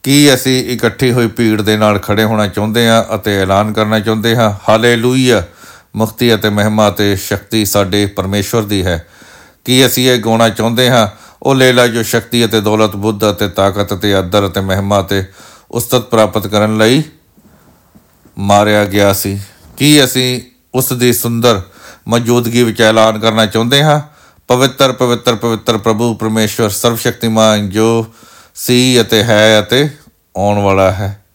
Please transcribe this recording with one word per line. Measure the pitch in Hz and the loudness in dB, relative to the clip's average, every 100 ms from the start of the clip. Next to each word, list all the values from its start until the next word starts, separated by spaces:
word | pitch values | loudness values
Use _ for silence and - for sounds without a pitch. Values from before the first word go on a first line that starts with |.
ਕੀ | 135 143 147 | 2 4 4
ਅਸੀਂ | 127 135 131 123 | 4 0 -2 -4
ਇਕੱਠੀ | 123 117 - 127 | -2 -4 0 0
ਹੋਈ | 120 113 | 0 -2
ਭੀੜ | 113 113 107 | 0 0 0
ਦੇ | 104 107 | 0 2
ਨਾਲ | 107 101 | 2 0
ਖੜ੍ਹੇ | - 104 | -2 -2
ਹੋਣਾ | 107 110 101 | 0 0 -2
ਚਾਹੁੰਦੇ | 95 107 110 117 | -4 -4 0 2
ਹਾਂ | 113 101 107 | 2 0 -6
ਅਤੇ | 107 101 | -4 -2
ਐਲਾਨ | 95 98 107 | 0 0 0
ਕਰਨਾ | 107 107 110 | -2 -2 -2
ਚਾਹੁੰਦੇ | 107 110 113 117 | -2 -2 0 0
ਹਾਂ, | 110 104 - | 0 0 0
"ਹਾਲੇਲੂਇਆ, | 110 120 117 123 131 127 107 87 - - - _ - | 2 2 2 0 0 2 0 -2 -18 -20 -20 _ -6
ਮੁਕਤੀ | 110 - 120 107 | -6 -2 0 0
ਅਤੇ | 107 | 0
ਮਹਿਮਾ | 104 104 107 104 | 0 0 2 0
ਅਤੇ | 98 101 95 | 2 -2 -2
ਸ਼ਕਤੀ | - 98 - 110 101 | -4 -8 -4 -4 0
ਸਾਡੇ | 101 95 104 101 | 0 0 0 -2
ਪਰਮੇਸ਼ਵਰ | 101 95 101 98 117 | -4 -4 -4 -2 -4
ਦੀ | 104 101 92 | -2 -4 -2
ਹੈ"? | 85 - - - - - _ - | -4 -8 -20 -20 -20 -20 _ -2
ਕੀ | 127 127 | 2 2
ਅਸੀਂ | 127 127 | 2 0
ਇਹ | 123 | 0
ਗਾਉਣਾ | 110 113 113 | 0 2 0
ਚਾਹੁੰਦੇ | 101 113 117 123 | 0 -2 0 2
ਹਾਂ, | 127 104 - - _ | 2 0 -4 -20 _
"ਉਹ | 131 135 | -2 2
ਲੇਲਾ | 127 123 120 | 4 4 2
ਜੋ | 117 | 0
ਸ਼ਕਤੀ | 110 117 - 120 117 | -2 -4 -2 -2 0
ਅਤੇ | 110 | 0
ਦੌਲਤ, | 104 107 107 98 | 0 0 0 0
ਬੁੱਧ | 107 104 107 | -4 -2 -2
ਅਤੇ | 95 104 | -2 -4
ਤਾਕਤ | 90 98 101 101 | 0 -2 0 -6
ਅਤੇ | 98 104 98 | -4 0 0
ਆਦਰ | 92 104 98 | 0 -2 -2
ਅਤੇ | 98 | -4
ਮਹਿਮਾ | 95 95 98 101 | -4 -4 0 -2
ਅਤੇ | 87 98 95 - - - _ | 0 -4 -6 -16 -20 -20 _
ਉਸਤਤ | - - 123 | -8 -2 -4
ਪ੍ਰਾਪਤ | 104 113 107 110 98 | 0 0 2 0 -4
ਕਰਨ | 104 107 110 | -2 0 2
ਲਈ | 110 135 151 _ _ _ _ _ _ _ _ - _ _ _ - | 2 2 -2 _ _ _ _ _ _ _ _ -20 _ _ _ -8
ਮਾਰਿਆ | 98 101 104 104 104 | 2 2 4 2 0
ਗਿਆ | 101 101 | 2 2
ਸੀ"? | 98 98 101 98 _ - - | 0 -4 -8 -10 _ -20 -2
ਕੀ | 143 147 | 2 4
ਅਸੀਂ | 127 127 127 127 - _ _ 131 | 2 0 -2 -4 -10 _ _ -4
ਉਸ | 123 | -4
ਦੀ | 123 123 | 0 0
ਸੁੰਦਰ | 120 120 117 120 101 90 - - - - | 0 -2 0 2 0 -4 -20 -20 -18 -4
ਮੌਜੂਦਗੀ | 120 117 120 120 117 | -2 0 0 0 0
ਵਿੱਚ | 120 113 | 0 2
ਐਲਾਨ | 110 110 110 107 | 2 4 2 2
ਕਰਨਾ | 113 110 110 | -2 0 0
ਚਾਹੁੰਦੇ | 110 117 139 | 0 0 2
ਹਾਂ, | 156 147 147 _ _ _ - | 2 0 -4 _ _ _ -2
"ਪਵਿੱਤਰ, | 123 131 131 135 | 0 0 2 0
ਪਵਿੱਤਰ, | 127 123 120 123 113 | 0 -2 0 -2 -2
ਪਵਿੱਤਰ | 117 110 110 110 | -2 -2 -2 -2
ਪ੍ਰਭੂ | 110 107 120 | -2 0 -2
ਪਰਮੇਸ਼ਵਰ | 110 110 110 107 - 110 | -2 -4 -2 -2 -2 -4
ਸਰਵਸ਼ਕਤੀਮਾਨ, | 98 120 113 123 - 117 110 110 107 104 | 0 -2 0 -4 -4 -2 2 2 2 -2
ਜੋ | 104 113 117 110 - - - - - | 0 0 0 -4 -14 -20 -20 -20 -12
ਸੀ | - 123 127 123 | 0 2 4 2
ਅਤੇ | 107 110 | 2 0
ਹੈ | 113 107 110 110 | 2 2 4 2
ਅਤੇ | 101 127 147 147 _ _ _ 92 | 2 0 -2 -6 _ _ _ -6
ਆਉਣ | 101 101 | -2 0
ਵਾਲਾ | 98 98 95 | 0 2 2
ਹੈ"? | 92 98 101 _ | 0 -8 -10 _